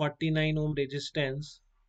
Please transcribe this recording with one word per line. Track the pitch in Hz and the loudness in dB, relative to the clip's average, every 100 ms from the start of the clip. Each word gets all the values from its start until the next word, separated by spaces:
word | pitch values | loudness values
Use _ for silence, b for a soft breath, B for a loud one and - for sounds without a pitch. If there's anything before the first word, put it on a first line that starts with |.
forty-nine | 147 - 160 156 156 156 151 | -2 0 0 2 2 2 0
ohm | 143 | 0
resistance, | 135 143 - 160 135 143 151 - _ _ | -2 -4 -4 -2 0 -2 -8 -14 _ _